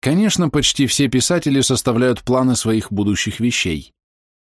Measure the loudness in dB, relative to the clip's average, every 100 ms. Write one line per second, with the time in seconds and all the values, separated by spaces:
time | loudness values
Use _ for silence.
0 | 0 0 0 0 0 0 -2 0 0 2
1 | 0 0 0 0 0 0 2 0 0 2
2 | 2 0 0 2 2 0 0 0 -2 -2
3 | 0 0 -2 -2 -2 -2 -2 -4 -8 _
4 | _ _ _ _